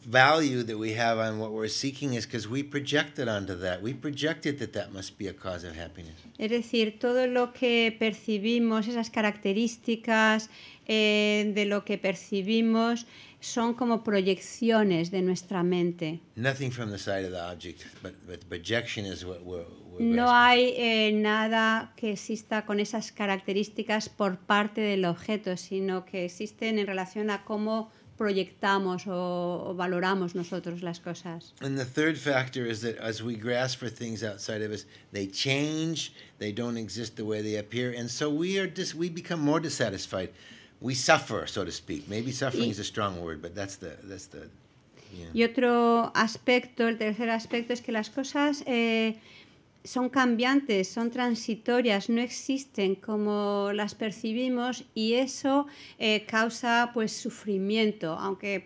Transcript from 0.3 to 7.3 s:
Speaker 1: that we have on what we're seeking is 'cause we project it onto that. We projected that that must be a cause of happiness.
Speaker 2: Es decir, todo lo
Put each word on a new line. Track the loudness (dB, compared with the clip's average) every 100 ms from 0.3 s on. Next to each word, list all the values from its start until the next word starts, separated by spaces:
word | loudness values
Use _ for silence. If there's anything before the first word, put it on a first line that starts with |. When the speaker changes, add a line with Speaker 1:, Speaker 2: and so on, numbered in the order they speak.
| 8 4 0
Speaker 1:
that | -2 -4
we | -4 0
have | 2 2
on | 0 -2
what | -4
we're | -4 -4
seeking | -2 -4 -4 -2
is | -2 -4
'cause | -6 -4
we | -4
project | -4 -6 0 0 0 -2
it | -2
onto | -2 -2 -4
that. | -2 -2
We | -4
projected | -6 -6 -4 -2 -2 -4 -4
that | -6
that | -6 -8
must | -10 -12 -10
be | -10
a |
cause | -8 -8 -8 -8
of | -10
happiness. | -12 -12 -16 -18 -20 -8
Speaker 2:
Es | -4
decir, | -4 0 0 0 0
todo | 0 2
lo | 2